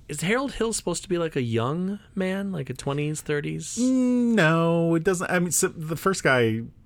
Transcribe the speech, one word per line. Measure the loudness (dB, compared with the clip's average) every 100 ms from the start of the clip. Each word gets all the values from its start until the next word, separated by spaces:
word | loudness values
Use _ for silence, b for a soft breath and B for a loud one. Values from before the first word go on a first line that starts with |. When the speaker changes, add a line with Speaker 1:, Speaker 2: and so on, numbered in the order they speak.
| -12
Speaker 1:
Is | -4
Harold | 0 0 -2
Hill | -2 -4
supposed | -2 -4 -6
to | -2
be, | -2
like, | 0
a | -2
young | 0 0 0 -2 -4 -6 -8
man, | -4 -4 -4 -4
like | -6 -8
a |
twenties, | -6 -4 -2 -2 -4
thirties? | -4 -4 -4 -8 -6 -2
Speaker 2:
Mm, | 2 2 2 2 4
no, | 4 6 4 4 2 2
it | 2
doesn't. | 2 0 0
I | 0
mean, | 2
so | 0 -2
the | -2 -8 -2
first | 0 2
guy, | 2 4 4 0 -6 -16